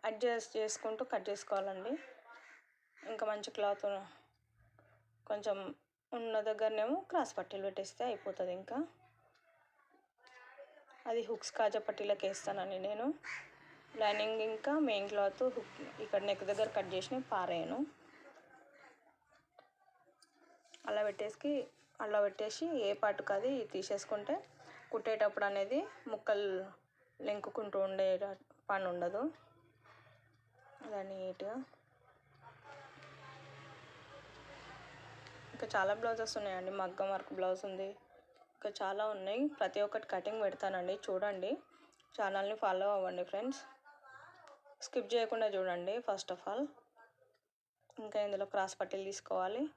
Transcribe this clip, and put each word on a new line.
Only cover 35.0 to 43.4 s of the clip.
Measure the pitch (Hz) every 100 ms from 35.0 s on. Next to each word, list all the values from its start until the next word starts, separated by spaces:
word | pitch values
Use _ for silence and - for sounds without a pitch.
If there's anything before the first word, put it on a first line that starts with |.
| - - - - -
ఇంకా | - 220
చాలా | 214 190 208
బ్లౌజెస్ | 233 226 226 226
ఉన్నాయండి, | 202 185 185 196
మగ్గం | 190 185 196
వర్క్ | 196 - 190
బ్లౌజ్ | 185 185 202
ఉంది, | 190 196 202 - - _ - - _
ఇంకా | 214 202
చాలా | 190 196 214
ఉన్నాయి. | 202 190 220 294 294
ప్రతి | 190 202 208
ఒక్కటి | 220 -
కటింగ్ | 165 - 220
పెడతానండి, | 202 190 196 190 180 202 -
చూడండి, | 185 208 196 185 311 - - - _ _ -
ఛానల్ని | 202 196 196 214
ఫాలో | 208 185 196 202
అవ్వండి | 185 180 180
ఫ్రెండ్స్, | 196